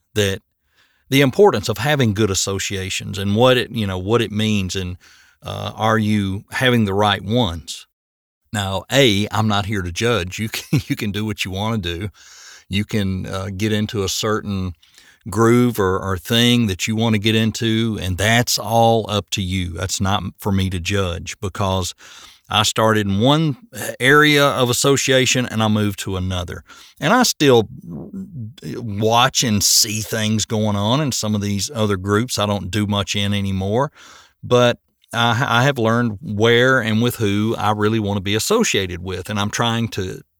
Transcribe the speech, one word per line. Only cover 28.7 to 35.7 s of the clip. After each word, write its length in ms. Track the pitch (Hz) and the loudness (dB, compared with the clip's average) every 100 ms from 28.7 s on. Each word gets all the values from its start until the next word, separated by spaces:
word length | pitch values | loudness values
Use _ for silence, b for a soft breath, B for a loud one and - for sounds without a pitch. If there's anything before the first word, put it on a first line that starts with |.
| - 117 101 107 117 131 - | -10 -8 -2 2 4 2 2
and 180 | 127 104 | 0 2
see 380 | - - 123 107 | 2 2 0 -2
things 460 | 107 113 107 107 - | -4 -2 0 0 0
going 280 | 110 107 | 0 0
on 260 | 101 104 135 | 0 0 0
in 120 | 147 | 0
some 240 | - 107 107 | -2 -2 -2
of 60 | |
these 280 | 101 101 95 | 0 -2 -4
other 240 | 131 107 95 | -2 0 0
groups 440 | 95 104 127 - | 0 0 0 -2
I 60 | 104 | -2
don't 220 | 101 90 | -2 -4
do 200 | 104 101 | -2 -2
much 260 | 101 98 | -2 -2
in 180 | 104 101 | -2 -2
anymore, 580 | 101 98 95 95 113 143 B B B B B | -2 -2 -4 -2 -2 -2 B B B B B
but 380 | 101 123 123 117 _ _ _ | 0 4 4 2 _ _ _
I, 480 | 113 117 117 135 117 | -2 0 0 2 2
I 20 | |
have 160 | 135 | 2